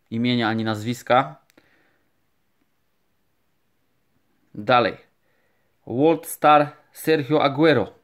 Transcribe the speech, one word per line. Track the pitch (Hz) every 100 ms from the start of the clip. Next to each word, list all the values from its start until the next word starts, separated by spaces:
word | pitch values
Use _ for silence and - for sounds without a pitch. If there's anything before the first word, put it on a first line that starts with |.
| -
imienia | 113 123 123 110
ani | 113
nazwiska. | 113 107 110 117 - 123 151 - _ _ _ _ _ _ _ _ _ _ _ _ _ _ _ _ _ _ _ _ _ _ _ _ _ _ _ _ _ _ _
Dalej. | - 104 123 104 - _ _ _ _ _ _ _ _ -
World | 117 156 160 -
Star | - 151 147 143 - _
Sergio | - - 156 127 151
Aguero. | 143 135 160 127 92 -